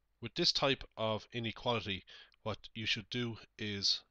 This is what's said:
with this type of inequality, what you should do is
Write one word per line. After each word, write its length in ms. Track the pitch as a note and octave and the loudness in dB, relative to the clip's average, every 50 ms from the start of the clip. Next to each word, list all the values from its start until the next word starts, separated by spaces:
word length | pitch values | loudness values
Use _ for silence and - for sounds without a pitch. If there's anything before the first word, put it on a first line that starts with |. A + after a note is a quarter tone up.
| _ _ _ - | _ _ _ -10
with 140 | A#2+ A2+ - | -10 -6 0
this 180 | - F3 - | 2 4 4
type 320 | - - D3+ C#3 C3 - - - - | 4 6 4 4 4 2 -2 -8 -4
of 300 | - A2 A2 A2 G2+ - - | -2 0 0 0 0 -2 -6
inequality, 720 | - A#2+ A2+ A2+ - - - B2+ A#2+ A2 F#2+ G#2+ F#2+ F#2 - - - - - - _ _ | -6 -4 -2 -2 -4 -2 0 2 2 2 0 -2 -2 -4 -4 -10 -20 -20 -20 -20 _ _
what 160 | - A2 G2 - - - - | -4 -4 -4 -4 -6 -12 -8
you 100 | A2+ G#2+ | -4 0
should 240 | - - A2+ G2+ - | 0 0 -2 -2 -4
do 280 | - B2 B2 A#2 A2+ - - - _ - | -2 -2 -2 -2 -4 -6 -12 -16 _ -6
is 420 | A2 G#2 G2+ G2 F#2+ - - - - _ | -4 -2 -2 0 2 2 2 0 -2 _